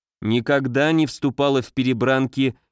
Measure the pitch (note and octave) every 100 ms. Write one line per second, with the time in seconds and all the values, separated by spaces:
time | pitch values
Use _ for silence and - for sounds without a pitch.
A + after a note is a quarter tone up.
0 | _ - G#2 A#2+ A#2 C#3+ C3 B2 D3+ D#3+
1 | D3 - C#3 B2+ C#3+ C3+ - - B2+ A#2+
2 | B2 C3 C3 C3+ C3+ - _